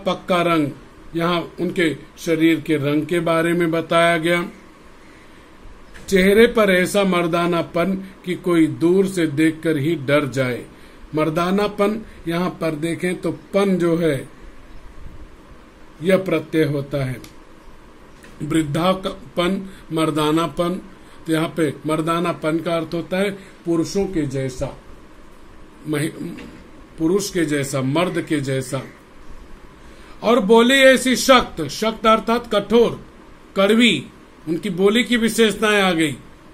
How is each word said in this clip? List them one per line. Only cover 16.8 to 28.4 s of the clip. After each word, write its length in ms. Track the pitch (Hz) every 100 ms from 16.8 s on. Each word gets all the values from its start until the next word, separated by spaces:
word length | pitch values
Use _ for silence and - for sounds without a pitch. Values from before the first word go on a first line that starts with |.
| 139 147
है, 160 | 131 120 - - - - - - - - - - - -
वृद्धापन, 1160 | 151 160 147 156 180 185 190 - - - 175 190 - - -
मर्दानापन। 880 | 160 156 151 151 160 165 139 175 185 - - - - -
तो 60 |
यहाँ 200 | 156 160 147
पे 160 | 151 143 151
मर्दानापन 720 | 156 160 170 175 - 160 160
का 180 | 170 165
अर्थ 180 | 160
होता 240 | 170 - 185
है 120 | 196 190 - - 170
पुरुषों 380 | 165 156 196 190
के 200 | 170 139
जैसा, 500 | 135 131 - 123 - - - - - - - - - - - -
महि-, 240 | 147 147 - 160 - - - - - - -
पुरुष 320 | 160 196 196
के 140 | 180
जैसा, 360 | 156 143 135 139
मर्द 380 | 131 151 180 165
के 200 | - 151